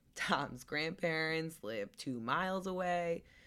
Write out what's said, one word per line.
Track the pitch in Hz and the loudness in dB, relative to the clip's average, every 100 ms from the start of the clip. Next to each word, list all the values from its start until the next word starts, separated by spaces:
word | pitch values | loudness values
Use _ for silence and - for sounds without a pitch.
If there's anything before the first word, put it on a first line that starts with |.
| _ - | _ -4
Tom's | - 151 139 120 | 2 2 0 -6
grandparents | - 147 160 - 175 160 160 160 160 160 | -4 -2 0 0 2 2 2 2 0 -4
live | 104 110 101 - | -6 -4 -4 -6
two | - 120 | -6 -2
miles | 113 151 185 190 185 | 0 2 2 0 -2
away. | 185 180 175 170 170 - - | 0 2 2 2 -2 -6 -20